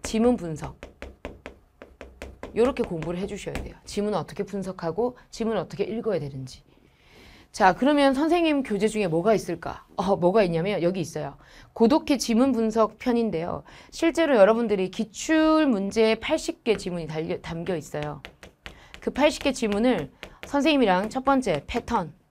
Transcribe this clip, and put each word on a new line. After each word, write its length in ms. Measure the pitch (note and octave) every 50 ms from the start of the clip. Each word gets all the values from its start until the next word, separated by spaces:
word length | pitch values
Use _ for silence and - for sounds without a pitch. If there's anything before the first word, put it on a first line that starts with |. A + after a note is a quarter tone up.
지문 340 | - - - A3 A3+ B3 B3
분석. 420 | - F3 E3+ D#3+ C3 - C3+ - _ - - - _ - - - _ _ - - - _ - - _ _ _ _ _ - - - _ - - - - - - - - - - -
요렇게 260 | - A#3 B3+ C4+ B3
공부를 380 | A#3 - F#3 D#3+ D#3 D#3+ F3 F3
해주셔야 340 | G3 G3 G3+ F#3+ - - C#3
돼요. 220 | C3+ - - - - _
지문을 320 | - - G3+ G3+ G#3 G#3+ F3
어떻게 240 | C#3+ - - - G3+
분석하고 720 | G3 - G3+ F#3+ F#3+ F#3 - - E3 E3 F#3+ A#3 B3 B3 - - _
지문을 300 | - - A3+ A3 A3+ G3
어떻게 240 | D#3 - - C#3+ G3+
읽어야 360 | - G#3 A3+ A3+ A3 G3+ E3
되는지. 440 | C#3+ C#3 C3+ C3+ C3 B2+ - - _ _ _ _ _ _ _ _ _ _ - - - - - - - _
자, 240 | _ - G#3+ F#3 F3
그러면 380 | - B3 C#4 D4+ C#4+ C#4 C#4 C4+
선생님 500 | B3+ D4+ D#4+ E4 F4 E4+ D#4+ D4+ C#4 C4
교재 240 | - G#3+ G3 G3+ A3
중에 200 | A3 G#3+ G#3 F3+
뭐가 260 | D#3 E3 E3+ A3 A3+
있을까? 520 | F#3+ - - F3 D#3+ - - - - - _ - -
어, 180 | F#3 F#3 G3+
뭐가 260 | E3+ E3+ F3 F#3 A3+ G#3
있냐면 380 | F3 E3+ E3 E3 G3 G#3 F3 -
여기 180 | B3+ G3+ F#3+
있어요. 340 | E3 - - D3+ D3 C#3+ C#3+ - - - - - - - _
고독해 440 | - A3+ A#3 C4+ D#4+ D#4+ - D4 B3+
지문 360 | - - A#3 G#3+ B3+ C#4 B3+
분석 440 | A#3 A3+ A3 G#3 A3+ A3 G#3 G#3+ _
편인데요. 640 | - B3+ B3 A#3 A3+ A3 F3 D#3+ E3 F3 - D3 - - - - - -
실제로 480 | - - E4+ E4 - E4 E4 D4 C#4 B3
여러분들이 520 | F#3+ G3 A3+ A3+ A#3+ A3 G#3 F#3+ F#3+ F#3
기출 760 | F#3+ - A3+ G#3+ - - - - D#4+ D#4 D#4 D#4 D#4 D#4 D#4 C#4
문제 480 | A#3+ G3 G3 G3 G3 A3 A3 A3 A3
팔십 480 | A3 A3 - D4+ D#4+ - - - _ _
개 140 | A#3+ G#3 -
지문이 300 | - F#3 F3 F3 E3+ D3+
달려, 340 | D#3 D#3 D#3+ E3+ F3+ -
담겨 340 | - D#3+ E3 E3 E3+ E3+ F#3
있어요. 460 | D#3+ D3 - - D3+ D3 D3+ D3 D3 - - _ _ - - _ _ _ - - - - - - -
그 100 | - A#3
팔십 320 | G3 - C#4 D#4 - - -
개 80 | C#4+
지문을 640 | C4 - - G#3+ G3+ G3+ A3+ C4 A#3+ F3+ C#3+ C3+ - _ - - - - -
선생님이랑 640 | - - C#4+ C4+ D#4+ D4+ C#4 B3+ G3+ F#3 F3+ G3 A3
첫 160 | - C4 C4
번째 380 | C#4 C#4 C4+ C4 - E3 C#3+ - -
패턴 460 | - A#3 A#3 - A#3+ A3 F3 D3 - _ _ _